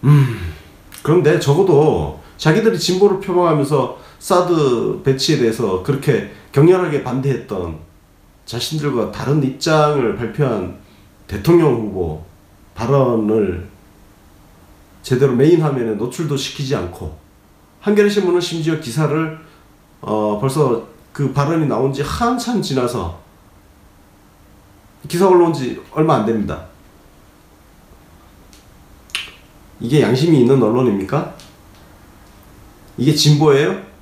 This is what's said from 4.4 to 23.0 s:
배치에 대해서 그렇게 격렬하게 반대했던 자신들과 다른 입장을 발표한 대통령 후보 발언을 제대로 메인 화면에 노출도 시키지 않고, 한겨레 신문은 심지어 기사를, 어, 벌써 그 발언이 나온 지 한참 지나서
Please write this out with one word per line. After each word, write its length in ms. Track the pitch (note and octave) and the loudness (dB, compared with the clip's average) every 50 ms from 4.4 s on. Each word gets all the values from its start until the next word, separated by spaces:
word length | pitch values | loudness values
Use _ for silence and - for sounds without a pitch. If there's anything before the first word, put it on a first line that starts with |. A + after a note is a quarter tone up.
| F3+ F3+ F3 D#3+ D3 C3+ B2 A2+ G#2+ G#2+ G#2 - - | 2 2 0 2 2 2 0 0 -2 -4 -6 -4 -2
배치에 360 | C#3 C3+ C3+ - - D#3 B2 | -2 -2 0 0 0 0 2
대해서 440 | B2 A2+ A2 - A#2+ G2+ F#2 F#2 - | 2 0 0 -2 -4 -2 -4 -4 -2
그렇게 480 | - C#3+ C3+ - D3 B2 G#2 G2+ - - - - - - | -4 -4 -2 0 0 0 0 -2 -6 -16 -20 -20 -4 2
격렬하게 500 | C#3 D3 E3+ F#3 F#3 F3+ E3 D3 C3+ B2 | 4 6 6 6 4 2 -2 -4 -4 -4
반대했던 760 | B2 A#2+ C3 C3 C#3 B2+ A2+ - - G#2 F#2 F2 E2 D#2+ D#2 - - _ _ _ _ _ _ _ _ _ _ _ | -4 -6 -4 -2 -2 -4 -4 -6 -8 -8 -8 -8 -8 -10 -14 -16 -20 _ _ _ _ _ _ _ _ _ _ _
자신들과 640 | - - B2 - - D3+ D#3 C#3+ D3 B2+ A#2 G#2+ G#2 | -12 -10 -10 -8 -6 -6 -4 -4 -4 -2 -2 -4 -4
다른 320 | - - - B2 D3 D#3 C3+ | -6 -8 -4 -2 0 0 0
입장을 720 | B2+ - - - E3+ D#3 D3+ D3+ D3 D3+ C#3+ B2 A2 G2 | -2 -4 -4 -2 0 2 2 2 2 2 0 0 -2 -2
발표한 640 | G2+ A#2 A2 A2 - D3 C3 A2+ G2+ F2+ F2+ F#2 - - - _ _ - - _ _ - | -4 -6 -8 -2 -2 -2 -2 -2 -4 -6 -8 -12 -16 -20 -20 _ _ -20 -20 _ _ -16
대통령 480 | - G#2 G#2 F#2+ - F3 E3+ E3 D3 B2 | -12 -10 -4 2 4 4 4 4 4 0
후보 500 | A2+ A2 G#2 F#2 F#2 F2 D#2+ D#2 D#2 - - - _ _ _ _ _ - _ _ | 0 -4 -6 -6 -6 -6 -6 -6 -10 -14 -20 -20 _ _ _ _ _ -20 _ _
발언을 920 | - A#2+ A#2 C#3 C#3+ C3 B2 A#2 A2+ G#2+ G#2 A2 A2+ G#2 F#2 F2 F2 F2 - - - - - _ _ - - - _ _ - _ - - - - _ - _ - _ - _ _ - - | -10 -2 0 2 2 2 2 0 0 0 0 0 0 0 -2 -4 -8 -10 -16 -20 -20 -20 -20 _ _ -20 -20 -20 _ _ -20 _ -20 -20 -20 -20 _ -20 _ -20 _ -20 _ _ -20 -6
제대로 320 | - C3 B2 C#3 C#3 B2 | -4 0 2 2 2 2
메인 280 | A#2+ C3+ D#3 F3+ E3 D#3 | 4 4 4 4 4 2
화면에 340 | D3 C3+ B2+ A#2 A2+ G#2+ | 0 -2 -2 -2 -4 -4
노출도 400 | G2+ A2+ B2+ - - E3 D3 C#3+ | -4 -4 -6 -6 -6 -6 -4 -4
시키지 400 | C3 - - - - C#3 C3 C#3 | -6 -6 -8 -10 -10 -6 -6 -4
않고, 420 | G#2 F2 F2 F2 - F2 D2+ D#2 - _ _ _ _ _ _ _ _ _ _ _ _ | -6 -6 -10 -12 -12 -14 -14 -14 -16 _ _ _ _ _ _ _ _ _ _ _ _
한겨레 280 | - G3+ G#3 G#3 G#3 G3+ | -4 0 2 2 2 2
신문은 320 | G3+ G#3 F#3 F3+ F3 F3 | 2 0 0 0 0 0
심지어 380 | E3+ - E3+ E3+ D#3 D#3+ D#3+ D3+ | -2 -2 -6 -4 -4 -4 -4 -4
기사를, 600 | - A#2+ A2+ C#3+ D#3 C#3+ C#3+ D#3 D#3+ D#3 D#3 - - - _ _ _ _ _ _ _ _ _ _ | -6 -6 -4 -2 -2 0 0 -2 -4 -4 -8 -12 -18 -20 _ _ _ _ _ _ _ _ _ _
어, 380 | - - G#2+ G#2+ G#2+ G#2 G#2 G2+ | -8 -4 -2 -2 -2 -2 -2 -2
벌써 460 | B2+ C3+ C3+ D#3 D3 B2+ A#2 A2+ - - - - - _ _ | -4 -4 0 0 0 0 0 -4 -6 -14 -20 -20 -20 _ _
그 200 | - C#3+ B2+ B2+ | -4 -4 -2 -2
발언이 340 | C#3+ C#3+ C#3+ E3+ E3 D#3 | -2 -2 0 0 0 0
나온 260 | C#3 A2+ G#2+ C3 C#3 C3+ | 0 0 0 -2 -2 -2
지 100 | - C#3+ | -4 -6
한참 600 | - - - A#3+ B3 B3+ B3 - A#3+ B3 G3 - | -6 -4 -2 -2 -2 -2 -2 -4 -4 -4 -4 -2
지나서 600 | - C#3 C3 B2+ A#2 G#2+ A2+ | -2 -2 -2 -2 -2 -4 -4